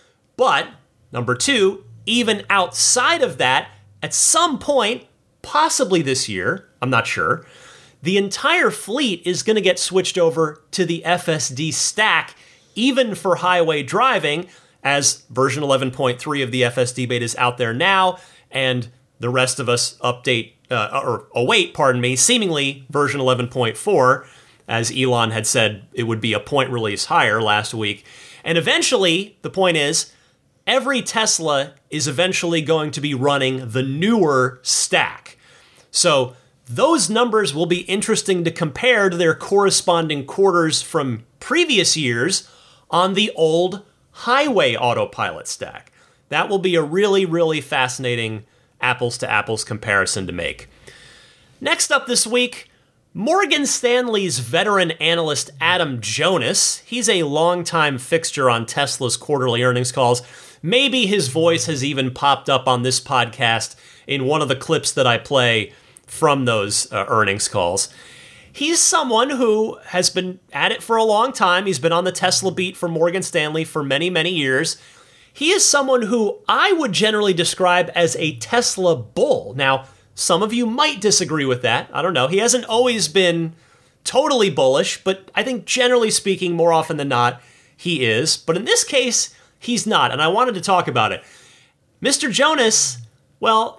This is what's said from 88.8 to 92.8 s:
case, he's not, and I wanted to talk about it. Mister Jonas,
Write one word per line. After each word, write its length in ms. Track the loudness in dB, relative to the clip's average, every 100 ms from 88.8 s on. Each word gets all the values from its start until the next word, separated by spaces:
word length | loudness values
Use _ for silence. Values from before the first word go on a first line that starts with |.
case, 500 | 2 0 0 -2 -4 -10 _ _
he's 260 | -4 -4 0
not, 240 | 2 2
and 100 | 2
I 60 | 2
wanted 280 | 2 0
to 60 | 0
talk 280 | 0 0 2
about 240 | 0 0
it. 100 | -2 -12 -20 -20 -20 _ _ _ -4
Mister 320 | -2 0 -2
Jonas, 640 | 2 2 4 2 2